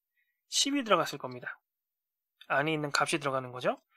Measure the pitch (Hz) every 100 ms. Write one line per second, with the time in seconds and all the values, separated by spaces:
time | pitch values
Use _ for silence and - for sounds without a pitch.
0 | _ _ _ _ _ - 277 285 220 175
1 | - 143 127 123 - - _ _ _ _
2 | _ _ _ _ - 139 151 151 147 -
3 | 143 160 143 131 127 123 165 269 _